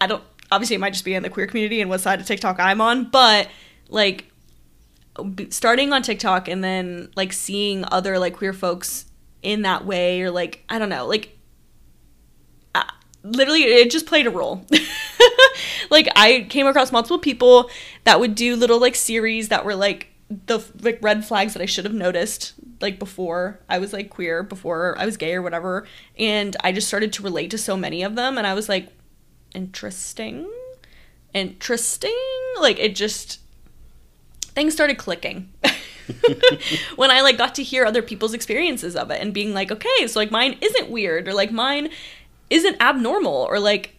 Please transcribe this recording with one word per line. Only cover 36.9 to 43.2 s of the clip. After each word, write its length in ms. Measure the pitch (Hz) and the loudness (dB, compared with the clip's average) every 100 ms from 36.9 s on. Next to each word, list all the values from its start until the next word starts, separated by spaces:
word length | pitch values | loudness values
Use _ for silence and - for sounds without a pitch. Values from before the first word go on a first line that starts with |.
| - | 0
When 140 | 262 | 4
I, 100 | 254 | 6
like, 160 | 269 226 | 4 2
got 160 | 262 - | -2 -4
to 60 | |
hear 220 | 269 262 | -6 0
other 160 | 226 233 | 2 0
people's 300 | 226 208 220 | -4 -6 -6
experiences 600 | 233 - 226 349 254 165 170 | -6 -4 -2 -2 -4 -6 -6
of 140 | 120 | -6
it 100 | - | -6
and 120 | 208 | -6
being 180 | 202 208 | -6 -4
like, 160 | 196 196 | -4 -6
"Okay, 360 | 214 466 523 247 | -6 0 0 0
so, 120 | 220 | -2
like, 100 | 214 | -2
mine 260 | 220 262 247 | 0 0 0
isn't 300 | 427 480 - | -2 0 -2
weird," 380 | 226 190 160 190 | -4 -2 -2 -2
or, 60 | |
like, 180 | 202 214 | -2 -2
"Mine 380 | 226 262 285 302 - - - - _ _ | -2 -2 -2 -6 -10 -18 -20 -20 _ _
isn't 320 | 320 370 381 | 2 2 4
abnormal," 680 | 240 269 226 392 | 2 4 0 0